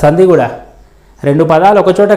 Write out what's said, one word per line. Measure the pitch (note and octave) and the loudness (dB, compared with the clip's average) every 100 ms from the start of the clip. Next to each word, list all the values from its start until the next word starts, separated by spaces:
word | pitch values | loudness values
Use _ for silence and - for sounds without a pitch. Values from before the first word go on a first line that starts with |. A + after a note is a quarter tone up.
సంధి | D3+ E3+ F#3 | -2 2 2
కూడా. | D#3 A#2 - - - - _ _ _ | 2 -2 -8 -20 -20 -20 _ _ _
రెండు | C#3+ D3 | -4 -2
పదాలు | D#3+ D#3+ G3 G#3 | 0 0 2 2
ఒకచోట | F#3 F3+ G3+ | 0 0 0